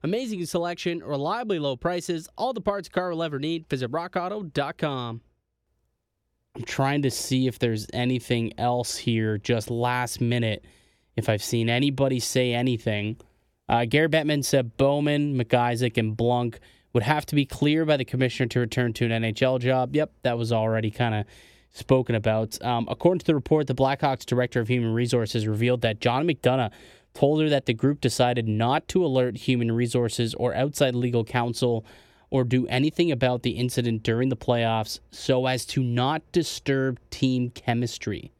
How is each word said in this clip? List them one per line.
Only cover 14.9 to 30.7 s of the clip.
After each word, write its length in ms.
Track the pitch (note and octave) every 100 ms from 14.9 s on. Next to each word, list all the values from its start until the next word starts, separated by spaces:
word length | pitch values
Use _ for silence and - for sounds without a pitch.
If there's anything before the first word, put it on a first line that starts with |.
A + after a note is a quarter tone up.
| C#3+ D3 D3 D3 C3+
McIsaac, 600 | A2+ B2 A#2+ A#2 B2 A#2
and 200 | A2 A2
Blunk 420 | A#2 B2 A#2+ - - _ _
would 120 | B2
have 220 | A2 D3+ -
to 80 | D3
be 100 | C#3
cleared 420 | - D3 D#3 D#3+
by 80 | D3
the 80 |
commissioner 460 | B2 B2+ B2+ - B2
to 100 | B2
return 320 | A#2 B2+ A#2+
to 140 | A2 A#2+
an 80 |
N 100 | A2+
H 180 | A2+ G#2
L 180 | C3 C3
job. 360 | A#2+ C3 B2+ D3
Yep, 160 | D3+ _
that 140 | B2+ A#2+
was 140 | A#2
already 400 | A#2 A2 A2+ A2
kinda 340 | - A#2+ G#2+ G#2 - - _ _
spoken 420 | - - C3 B2
about. 480 | A#2 G#2+ A2 A2 -
Um, 240 | A#2+ A#2+ A#2
according 300 | G#2 F3 F3+
to 60 | -
the 100 | D3+
report, 320 | - D#3 C#3+
the 60 |
Blackhawks 520 | B2+ C3+ C#3 D3 C3 -
director 340 | B2 B2 B2+
of 80 | A2
human 260 | B2 A2+
resources 540 | A2+ A#2+ B2 G#2+ A#2 G#2+
revealed 340 | G#2+ A#2+ B2
that 180 | A#2 G#2+
John 260 | B2 B2+ E3+
McDonough 440 | C#3 B2 C3 A2+ - - - _
told 260 | - C#3+ D#3
her 60 | D#3
that 180 | C#3+ -
the 80 |
group 280 | A2+ C3+ D3
decided 440 | B2 - B2 B2 A2+
not 440 | G#2+ A#2 D3 -
to 160 | F#3+ E3+
alert 320 | C3 B2+ A2
human 340 | - B2+ A2+
resources 640 | A2+ A#2+ B2 A#2+ - A#2
or 200 | - B2
outside 400 | - C#3